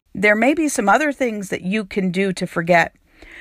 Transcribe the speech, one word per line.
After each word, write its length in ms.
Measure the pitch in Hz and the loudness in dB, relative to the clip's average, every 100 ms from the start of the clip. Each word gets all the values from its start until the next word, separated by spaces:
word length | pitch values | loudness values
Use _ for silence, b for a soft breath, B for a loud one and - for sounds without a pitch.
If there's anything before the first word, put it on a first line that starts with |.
| - | -6
there 200 | - 208 | 0 2
may 200 | 214 240 | 4 2
be 120 | 320 302 | 2 -2
some 200 | - 202 | 0 2
other 240 | 233 302 | 2 2
things 380 | 262 247 208 196 | -2 -4 -4 -8
that 120 | 180 | -6
you 220 | 180 220 | -4 -4
can 260 | 196 208 185 | -4 -4 -2
do 220 | 180 196 | -2 -2
to 140 | 185 180 | -4 -6
forget. 480 | 175 165 170 160 _ _ B B B | -4 2 2 2 _ _ B B B